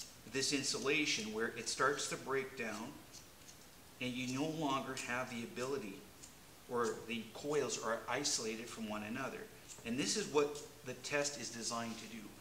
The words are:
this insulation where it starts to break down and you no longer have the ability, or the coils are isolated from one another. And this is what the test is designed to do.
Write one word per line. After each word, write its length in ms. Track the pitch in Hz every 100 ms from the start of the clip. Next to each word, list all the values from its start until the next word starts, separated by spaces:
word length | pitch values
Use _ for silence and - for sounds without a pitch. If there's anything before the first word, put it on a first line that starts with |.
| - - -
this 220 | 127 135
insulation 800 | 143 123 - 127 151 147 120 107
where 200 | 107 117 120
it 120 | 110
starts 380 | - 135 143 -
to 60 | 160
break 400 | 123 135 - -
down 300 | 113 107 113 - - - - - - - - - - -
and 100 | 127
you 260 | 120 127 131
no 100 | 156 156
longer 360 | 147 135 123 127 -
have 220 | 123 123
the 140 | 117
ability, 500 | 110 110 127 139 107 95 - - - - - - -
or 260 | 120 113 - -
the 160 | 117 107
coils 480 | - 147 147 123 -
are 180 | 117 113 -
isolated 580 | 127 143 - 113 113 120
from 220 | - 110
one 140 | 107
another. 340 | 104 127 127 - - - - - -
And 120 | 123
this 200 | 202 220
is 100 | 160
what 320 | 143 147 - - - 127
the 80 |
test 460 | 120 - 147 143 -
is 100 | 110
designed 480 | 117 110 117 117 107
to 60 | 104
do. 140 | 113 104 -